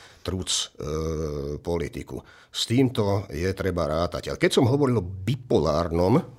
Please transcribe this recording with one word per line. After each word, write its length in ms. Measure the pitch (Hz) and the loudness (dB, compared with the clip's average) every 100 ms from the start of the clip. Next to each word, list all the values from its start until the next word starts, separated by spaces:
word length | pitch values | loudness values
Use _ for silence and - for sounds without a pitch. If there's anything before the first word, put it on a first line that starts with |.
| - - | -20 -14
truc, 280 | - 92 90 | -6 -6 -4
e, 1080 | - - - - 78 80 78 80 73 69 73 | -4 -4 -8 -6 -4 -4 -4 -4 -6 -6 -6
politiku. 640 | - 85 73 71 - 62 - - - | -4 -4 -4 -8 -10 -12 -14 -20 -12
S 200 | - - | -6 0
týmto 560 | 117 131 120 101 101 95 | 2 2 2 2 0 -2
je 160 | 71 92 | -2 -2
treba 360 | 92 95 87 76 | -2 -2 0 0
rátať. 400 | 78 87 71 71 | 0 0 -2 -6
Ale 80 | 71 | 0
keď 240 | 170 - | 2 4
som 80 | 123 | 4
hovoril 320 | 143 139 120 | 4 2 0
o 40 | 90 | -2
bipolárnom 1160 | - - 139 - 110 76 76 85 82 90 139 - | -4 -4 -4 2 2 4 2 2 2 4 4 2